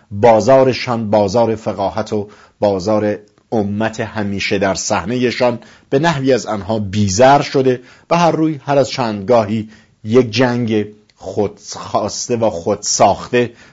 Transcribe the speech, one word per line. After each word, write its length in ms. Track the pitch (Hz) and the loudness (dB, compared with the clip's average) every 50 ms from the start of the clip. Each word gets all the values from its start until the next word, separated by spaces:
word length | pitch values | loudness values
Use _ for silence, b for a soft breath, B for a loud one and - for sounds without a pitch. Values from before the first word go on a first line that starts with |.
| B B | B B
بازارشان، 1000 | 101 101 110 120 113 110 101 123 135 135 131 131 113 - - 127 120 113 113 101 | -6 2 4 6 6 6 4 4 4 6 6 4 2 -2 -4 -4 -4 -4 -2 0
بازار 440 | 110 107 104 98 98 120 117 110 113 | 2 2 2 2 2 0 0 0 0
فقاهت 580 | 107 - 113 95 95 98 92 90 110 107 - | -4 -6 -8 -6 -4 -4 -4 -4 -4 -6 -4
و 160 | 110 104 101 B B B B B B B | -6 -6 -6 B B B B B B B
بازار 580 | 110 104 98 92 87 107 107 104 107 104 104 - - _ _ _ _ - | 0 0 0 0 0 0 0 0 0 0 -2 -4 -8 _ _ _ _ -6
امت 480 | 123 110 101 101 101 104 110 110 110 117 | -4 -2 -2 -2 -2 -4 -4 -4 -4 -6
همیشه 580 | 113 101 - 110 101 101 101 95 - - 107 95 | -10 -8 -6 -6 -6 -4 -4 -6 -4 -2 -2 0
در 160 | 98 98 92 | 0 0 -2
صحنه‌شان 840 | 85 - - 104 95 85 98 123 127 123 120 - - 127 123 120 113 B B B B B B | -2 -4 -4 -4 -4 -2 -4 -4 -2 -2 -2 0 0 0 0 -2 -4 B B B B B B
به 80 | 135 139 | -2 0
نحوی 340 | 160 170 151 135 131 135 | 0 0 0 0 0 0
از 140 | 127 110 90 | 0 0 0
آنها 320 | 95 107 104 90 104 110 110 | -4 -6 -6 -4 -4 -4 -4
بیزر 640 | 104 95 95 107 104 95 92 107 127 131 139 143 | -4 -4 -2 0 0 0 2 4 6 6 6 4
شده 380 | 139 - - 139 127 131 123 123 B B B B B B | 2 0 0 0 2 2 0 -2 B B B B B B
و 80 | 165 170 | 0 2
هر 120 | 175 160 | 2 2
روی، 300 | 156 151 160 156 156 135 - | 2 2 0 -2 -2 -6 -4
هر 140 | 143 139 139 | 0 2 2
از 120 | 131 - | 2 0
چندگاهی 800 | - 135 123 110 104 101 95 98 123 117 107 101 110 110 107 110 B B B B B B - | 0 -4 -4 -4 -4 -6 0 2 2 2 2 2 -2 -4 -4 -8 B B B B B B -6
یک 260 | 107 113 127 123 110 | 2 2 2 2 2
جنگ 560 | 104 120 131 123 120 120 120 110 110 107 101 - - _ _ _ _ _ | 2 0 0 2 2 0 -2 0 0 0 0 -2 -8 _ _ _ _ _
خودخواسته 1160 | - 95 101 110 101 98 - - - - - - - - - 110 107 101 - - - - 120 | -14 -8 -2 -2 -2 -2 -2 -8 -18 -16 -14 -14 -12 -4 -4 -2 -2 -2 -6 -8 -4 -4 -2
و 140 | 113 113 107 | 0 0 0
خودساخته 1000 | 87 85 85 107 101 - - - - - 120 101 92 - - - 127 123 120 117 B B B B | -2 -2 -2 -2 -2 -2 -2 -4 0 4 4 4 4 0 -4 -2 0 0 0 0 B B B B